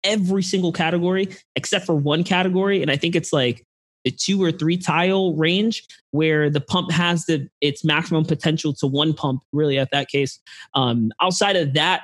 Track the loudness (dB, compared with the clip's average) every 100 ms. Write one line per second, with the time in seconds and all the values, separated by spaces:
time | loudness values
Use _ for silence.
0 | 0 0 0 0 0 0 0 0 0 2
1 | 0 0 -2 -8 _ -8 -4 -4 0 0
2 | 2 0 2 0 2 0 0 0 0 -2
3 | 0 -2 0 0 0 -2 _ _ _ _
4 | -6 -4 -2 0 0 0 0 0 0 2
5 | 2 2 0 0 0 2 0 -2 -10 -20
6 | _ 0 2 2 2 0 0 -2 0 0
7 | 2 0 0 -2 -2 _ -2 0 0 0
8 | 0 -2 0 0 0 -2 -2 -2 -2 0
9 | -2 0 -2 -4 _ -2 0 0 0 -2
10 | -2 -2 -2 -6 -20 -20 -6 0 2 2
11 | 0 0 -2 2 2 2 0 0 2 0